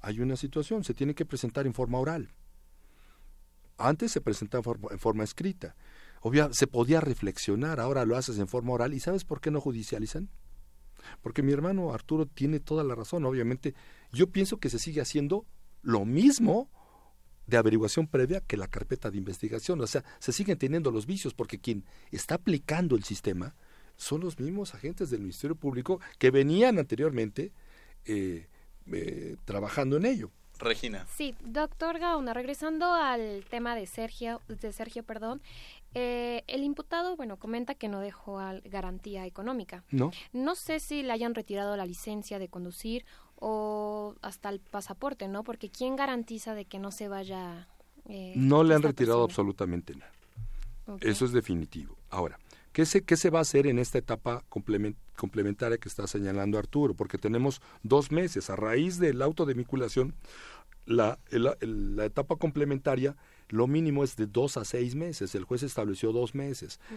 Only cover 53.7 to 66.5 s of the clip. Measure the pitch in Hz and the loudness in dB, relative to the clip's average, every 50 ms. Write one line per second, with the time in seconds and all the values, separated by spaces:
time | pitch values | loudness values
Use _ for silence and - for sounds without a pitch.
53.7 | 123 120 123 - - 131 - - 117 110 - 120 120 123 - - - 107 - - | 4 4 2 2 0 -2 0 0 -2 -2 -2 -4 -4 -4 -6 -6 -6 -6 -2 0
54.7 | 107 101 104 107 104 - - - - - - 98 - 110 98 101 101 - 127 117 | 0 0 0 0 -4 -6 -12 -16 -8 -6 -6 -4 0 0 0 0 0 0 0 0
55.7 | 117 117 - 104 - - 101 95 - 104 101 98 95 98 98 101 104 107 104 - | 0 0 -2 -6 -8 -6 -6 -4 -2 -2 0 0 0 0 2 2 2 0 0 0
56.7 | - 147 147 123 92 - 104 95 - 95 - 107 110 117 127 139 131 - - - | 0 2 2 2 2 0 -2 -4 -4 -2 0 0 2 4 2 2 0 -2 -10 -18
57.7 | - - - 110 127 143 143 139 147 165 185 170 - 98 - - 95 95 104 110 | -20 -12 2 4 6 6 6 4 2 0 0 0 -2 -4 -4 -4 -4 -2 0 2
58.7 | 117 131 160 180 180 175 180 160 131 123 131 147 160 - 170 143 131 120 123 - | 4 4 4 2 2 2 4 4 4 4 2 0 2 2 0 2 2 0 -2 -2
59.7 | - 135 123 110 - 131 131 139 - - - - - - - - - - - - | -2 -2 -2 0 2 2 2 2 0 -8 -12 -16 -18 -18 -18 -18 -18 -20 -20 -20
60.7 | - - - - 170 196 110 107 123 - - - - 120 117 131 - - - 113 | -20 -20 -2 2 4 6 6 4 2 -2 -8 -2 0 2 2 2 2 0 -4 -4
61.7 | 110 107 101 101 101 104 107 107 - - 143 - 170 156 - 160 143 147 147 143 | -2 0 0 0 0 0 0 0 0 -2 0 0 0 0 0 0 2 2 0 2
62.7 | 139 135 - 147 135 127 127 139 143 - - - - - - _ 104 110 120 127 | 0 0 0 0 0 2 2 0 -2 -2 -12 -20 -20 -20 -12 _ 2 4 4 4
63.7 | 143 156 165 156 143 139 143 131 - - 110 104 104 120 131 143 - 131 107 - | 4 4 4 4 4 2 2 0 0 -2 -2 2 4 2 2 2 0 -4 -6 -4
64.7 | - 120 123 123 123 147 165 175 156 - 98 95 - 101 92 - 123 120 143 - | -2 0 0 0 -2 -2 -4 -4 -4 -4 -6 -4 -2 -4 -2 0 -2 -2 -2 -2
65.7 | - - 107 104 98 - - 110 110 120 123 110 - 139 139 139 | -2 -2 0 0 0 0 0 2 2 2 2 0 -2 -4 -4 -4